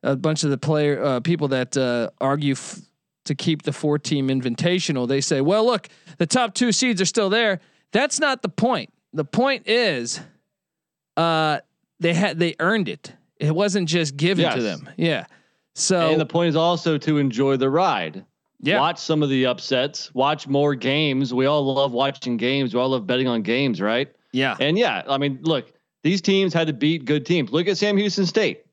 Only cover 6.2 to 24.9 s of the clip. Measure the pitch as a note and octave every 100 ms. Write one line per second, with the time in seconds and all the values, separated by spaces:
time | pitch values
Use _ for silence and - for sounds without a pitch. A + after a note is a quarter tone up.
6.2 | E3+ B3+ A#3 - A#3+ G#3+ B3+ G3+ F#3+ -
7.2 | G3+ G#3+ A3+ F#3 _ _ _ G#3+ C#4 -
8.2 | D4 C4 G#3+ - A#3 A3+ A2 _ _ C#3+
9.2 | C#3+ - C4 C4+ - A3+ A3+ C#3 A#2+ -
10.2 | - _ _ _ _ _ _ _ _ -
11.2 | E3 D#3+ D#3 D3 - _ _ _ E3+ E3
12.2 | G3 E3 E3+ - E3+ A3 D3+ E2+ - -
13.2 | _ _ D3 D#3 G3+ F#3+ E3+ E3+ D#3 C#3
14.2 | D#3+ G3 E3+ B2+ A2+ E2+ - - E3 C3+
15.2 | - - _ _ _ - - F#3 E3 D#3+
16.2 | D#3 E3+ E3+ D#3 E3 F3 E3+ D3+ D3+ D3
17.2 | C#3 A2+ C#3 C3+ C3 C#3+ F#3 A#2+ E2 E2+
18.2 | G2 _ _ _ - G3+ D#3 E3+ - D#3
19.2 | D3 C3+ B2+ B2 - C3 C#3 - - B2
20.2 | C3+ D3+ - C#3 D3 C#3 C3 C#3+ D#3 C3+
21.2 | C#3 B2 C3 D3 C#3 C3+ C#3 A#2+ C#3 C3+
22.2 | B2+ A#2+ A#2+ C3+ C3 A2+ B2+ C3 G2 B2+
23.2 | C3 A#2 G2+ A#2+ C#3 G2 G2+ A#2 C#3 _
24.2 | _ B2+ C3+ G#2+ C#3 F3+ A3+